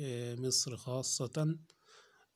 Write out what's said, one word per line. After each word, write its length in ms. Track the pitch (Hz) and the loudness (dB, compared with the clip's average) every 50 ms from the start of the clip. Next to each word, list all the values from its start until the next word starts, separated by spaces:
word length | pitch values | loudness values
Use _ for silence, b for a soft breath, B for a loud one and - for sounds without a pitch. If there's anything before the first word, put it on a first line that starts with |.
| 147 | -4
آه، 280 | 135 123 120 120 120 120 | -4 -4 -4 -4 -4 -4
مصر 420 | 120 127 131 123 - - 135 120 | -2 0 2 2 2 2 0 -2
خاصة، 840 | 107 - 127 127 131 123 - - - 131 120 - 160 151 156 165 160 - B B B B B B B B B B B B B _ | -4 -4 -2 -2 -2 0 0 0 0 0 0 2 2 4 4 2 0 -4 B B B B B B B B B B B B B _